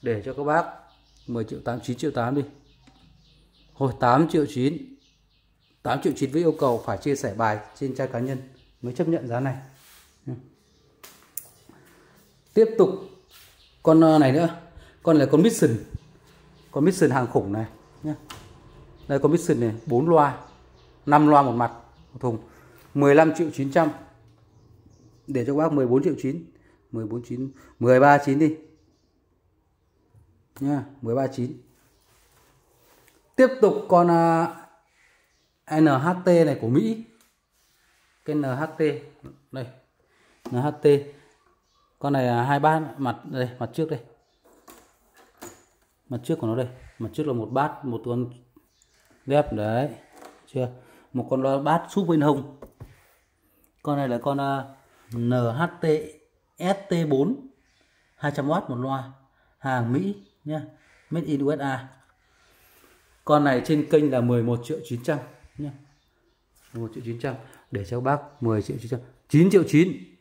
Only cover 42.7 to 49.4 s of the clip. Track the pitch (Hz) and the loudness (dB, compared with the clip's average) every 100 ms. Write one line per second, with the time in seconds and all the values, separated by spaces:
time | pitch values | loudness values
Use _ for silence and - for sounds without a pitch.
42.7 | 160 151 139 135 - 156 135 127 - 120 | 0 -2 -8 -8 -8 -10 -8 -8 -8 -10
43.7 | - 160 - - _ _ _ _ _ _ | -6 -6 -8 -12 _ _ _ _ _ _
44.7 | - _ _ _ _ _ _ - - _ | -20 _ _ _ _ _ _ -20 -20 _
45.7 | _ _ _ _ 123 - 160 110 117 123 | _ _ _ _ -12 -6 -4 -2 -4 -4
46.7 | - - _ 113 - 151 120 107 131 151 | -8 -20 _ -12 -6 -6 -4 -4 -2 -4
47.7 | - 135 113 120 120 123 - _ _ _ | -6 -10 -10 -6 -6 -6 -10 _ _ _
48.7 | _ _ _ _ _ - 143 | _ _ _ _ _ 0 0